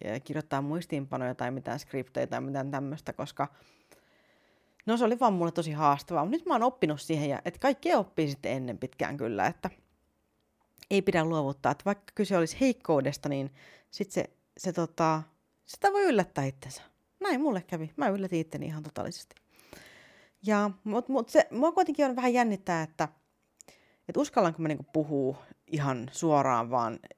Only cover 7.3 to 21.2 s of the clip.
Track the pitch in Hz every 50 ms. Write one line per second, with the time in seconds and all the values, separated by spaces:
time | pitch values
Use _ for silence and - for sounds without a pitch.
7.3 | 139 - - - - - - 269 269 277 - 339 359 240 190 - - - 160 143
8.3 | 139 - - 95 120 135 131 123 110 - - 127 - - - - 139 143 - 113
9.3 | 113 98 92 127 175 - - 185 - - _ _ _ _ _ _ _ _ _ _
10.3 | _ _ _ _ _ _ _ _ _ _ - - 208 196 190 202 180 175 156 165
11.3 | 165 156 143 135 139 - - 123 147 - - 196 202 196 _ - - - 208 185
12.3 | 196 175 165 160 - - 269 262 233 - - - 160 139 135 143 139 - - 147
13.3 | 143 139 135 139 - - - - - - _ _ - - 202 202 - 180 - -
14.3 | _ _ _ _ _ - - 185 170 175 165 160 - - 170 160 160 156 156 -
15.3 | _ _ _ _ _ _ _ - - - - 392 392 403 403 359 262 202 175 -
16.3 | - - 139 135 135 - - 135 - - - - _ _ _ _ _ - 381 403
17.3 | 320 254 302 302 226 185 170 - 180 160 160 156 - - 285 220 190 202 190 180
18.3 | 180 165 160 160 - 143 139 - 156 156 151 151 - - - - - - - -
19.3 | - _ _ _ _ _ - _ - - - - - - - - - _ _ _
20.3 | _ _ - 202 214 202 208 208 190 - - 214 202 240 247 - 269 262